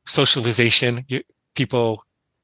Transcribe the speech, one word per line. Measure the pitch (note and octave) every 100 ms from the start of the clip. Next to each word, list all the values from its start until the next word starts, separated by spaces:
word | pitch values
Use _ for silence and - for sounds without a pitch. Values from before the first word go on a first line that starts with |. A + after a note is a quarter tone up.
| -
socialization. | - C3+ C#3 A#2 A2+ A#2 - B2 A#2+ C3
You, | B2+ - _ _
people | - B2+ B2 A#2 G#2+ _ _ _ _